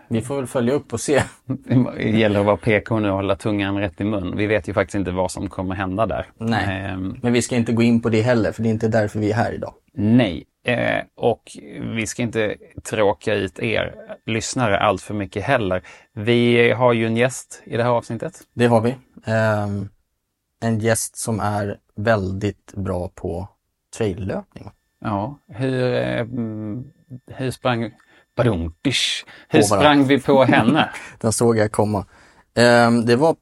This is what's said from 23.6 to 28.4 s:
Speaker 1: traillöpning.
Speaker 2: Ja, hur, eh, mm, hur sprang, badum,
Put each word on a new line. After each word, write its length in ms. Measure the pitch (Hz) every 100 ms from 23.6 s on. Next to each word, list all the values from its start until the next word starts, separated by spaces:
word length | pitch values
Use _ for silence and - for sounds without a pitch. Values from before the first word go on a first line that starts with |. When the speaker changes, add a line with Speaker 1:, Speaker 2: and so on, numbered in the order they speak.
| _ _ _ -
Speaker 1:
traillöpning. 720 | 110 90 92 175 - - 104 - _ _
Speaker 2:
Ja, 380 | 117 101 110 143 _
hur, 460 | 104 131 127 127
eh, 260 | 123 123 123
mm, 640 | 117 123 113 107 107 110 127 _ _ 127 -
hur 240 | - 131
sprang, 400 | - 131 117 113 - _ _ _
badum, 380 | -